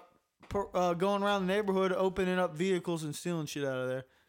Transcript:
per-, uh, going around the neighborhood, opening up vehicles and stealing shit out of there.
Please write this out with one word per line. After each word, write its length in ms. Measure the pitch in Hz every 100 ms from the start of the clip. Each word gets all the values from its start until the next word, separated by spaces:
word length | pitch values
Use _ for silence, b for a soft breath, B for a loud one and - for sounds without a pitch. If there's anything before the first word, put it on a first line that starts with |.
| - _ _ _ -
per-, 200 | 202 196
uh, 220 | 185 180 175
going 260 | 196 202
around 240 | 202 202 185
the 80 |
neighborhood, 400 | 202 202 190 190
opening 460 | 180 190 185 185 185
up 160 | 180 151
vehicles 480 | 190 180 175 170
and 120 | 156 143
stealing 300 | 175 170 147
shit 180 | 151
out 140 | 139 131
of 120 | 127
there. 160 | 131 131 b